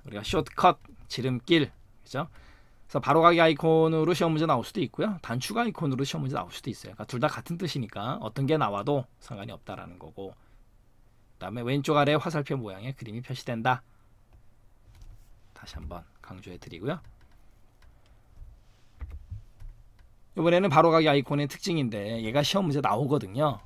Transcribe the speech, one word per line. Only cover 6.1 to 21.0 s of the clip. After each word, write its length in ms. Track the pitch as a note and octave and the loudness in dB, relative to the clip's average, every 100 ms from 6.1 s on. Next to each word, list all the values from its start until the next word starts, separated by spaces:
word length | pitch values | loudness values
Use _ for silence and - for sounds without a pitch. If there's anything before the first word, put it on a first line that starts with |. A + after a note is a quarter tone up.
| D#3+ | -4
문제 140 | C3 - | -4 -6
나올 160 | F2 | -8
수도 180 | - C3+ | -10 -10
있어요. 240 | G2 - | -12 -12
그러니까 120 | F#2+ G#2 | -14 -8
둘 140 | B2+ | -2
다 80 | D3+ | -2
같은 300 | - - E3+ | -2 -8 -8
뜻이니까 600 | E3+ C#3+ G#2+ G2+ A2+ D3+ | -6 -6 -8 -8 -8 -6
어떤 240 | G#2+ - C3+ | -8 -4 0
게 100 | D#3 | 0
나와도 500 | G#2+ G2+ D3 C#3+ - _ | 0 -2 -2 -2 -4 _
상관이 320 | - G#2+ G#2 | -16 -14 -12
없다라는 460 | F#2+ - F2+ F2 F2 | -14 -14 -14 -14 -18
거고, 380 | D#2 - F#2+ - _ - _ _ _ _ _ _ _ | -18 -14 -14 -16 _ -20 _ _ _ _ _ _ _
그 60 | - | -14
다음에 240 | F#2 A#2 | -10 -6
왼쪽 340 | A#2+ C#3+ C#3 D3 | -2 -2 2 2
아래 160 | C#3+ | 4
화살표 420 | D3+ E3+ D3+ C#3 C3+ | 2 0 -4 -4 -6
모양의 360 | G#2+ F#2+ B2 | -8 -10 -12
그림이 280 | C3 A2+ A2+ | -12 -12 -12
표시된다. 600 | B2 B2 - A2+ B2 B2 - _ _ _ _ - - - - _ - - - - - - - - | -10 -10 -8 -2 0 -2 -4 _ _ _ _ -20 -20 -20 -20 _ -20 -20 -20 -20 -20 -20 -20 -20
다시 180 | - | -16
한번 300 | - - F2 - - | -14 -12 -14 -16 -20
강조해 380 | - F#2+ F#2+ F2 | -20 -18 -16 -18
드리고요. 420 | - D#2+ A#2 E3 - - - - - - - _ - - - - _ - - - - - - - - - - - - - - - - - - - - - | -16 -8 -6 -6 -10 -20 -20 -20 -20 -20 -20 _ -20 -20 -20 -20 _ -20 -20 -20 -20 -20 -20 -16 -14 -14 -14 -14 -16 -18 -18 -18 -20 -20 -20 -20 -12 0
이번에는 320 | E3 F3 G3 | 4 4 6
바로 220 | D#3+ E3 | 6 8
가기 180 | D#3+ | 8